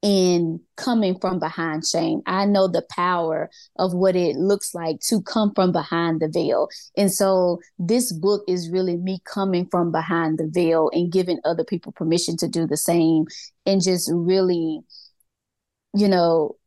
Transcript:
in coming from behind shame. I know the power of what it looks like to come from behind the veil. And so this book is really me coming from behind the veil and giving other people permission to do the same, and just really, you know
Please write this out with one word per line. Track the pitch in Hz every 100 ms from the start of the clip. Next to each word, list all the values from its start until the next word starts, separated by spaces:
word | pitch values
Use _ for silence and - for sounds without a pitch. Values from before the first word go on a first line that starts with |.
in | 208 196 185 175 170 165 _ -
coming | - 233 202 185
from | 185 185
behind | 156 165 165 156 151
shame. | 165 165 156 -
I | 185
know | 202 202 190
the | 180 -
power | - 180 180 165 160 156 - - -
of | 185
what | 175 190 180
it | 175
looks | - 185 202 -
like | 175 165 151 -
to | 220
come | 180 - 208
from | 202 185
behind | 170 147 170 170 160
the | 156
veil. | 165 151 - - - - -
And | 202
so | 190 196 190 180 175 - _
this | 170 233 247
book | 165 185 202 208
is | 180 165
really | 185 185 175
me | 180 190
coming | - - 196 180 180
from | 180 170
behind | 160 160 170 165 156
the | 156
veil | 160 170 165 156
and | 160 175
giving | 185 180 175
other | 151 165
people | 160 170 -
permission | - 160 165 - 165
to | 170
do | 165 165
the | 147
same, | - 170 160 160 156 - - _
and | - 196
just | 180 180 -
really, | 170 170 190 185 175 160 156 - - - _ _ _ _ _ _ _ _
you | 202 208
know | 185 170 165 151 -